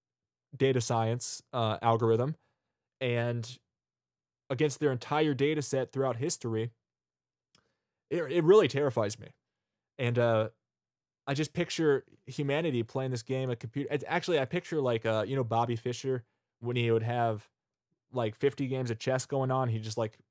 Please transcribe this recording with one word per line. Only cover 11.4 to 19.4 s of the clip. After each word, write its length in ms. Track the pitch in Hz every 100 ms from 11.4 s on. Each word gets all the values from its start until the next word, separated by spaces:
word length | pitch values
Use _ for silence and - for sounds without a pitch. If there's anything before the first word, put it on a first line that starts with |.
| 151
picture 520 | - 170 - 156 135 - _ -
humanity 560 | 135 139 139 170 123
playing 280 | 110 135 131
this 120 | 120
game, 280 | - 131 131
a 60 | 120
computer. 360 | 117 143 143
It's 120 | 143 -
actually, 300 | 165 - 151
I 60 | 131
picture, 340 | 175 - 160
like, 240 | 127 113
uh, 200 | 113 110 104
you 100 | 135
know, 80 |
Bobby 320 | 117 117 120 117
Fischer, 480 | - 120 135 127 - _ _ _
when 160 | 117 123
he 140 | 117
would 120 | 113
have, 440 | 113 120 117 107 - _ _ _ _ _ _
like, 240 | 123 113
fifty 320 | - 143 - 135
games 220 | 131 123
of 80 | 113
chess 280 | - 131 -
going 240 | 139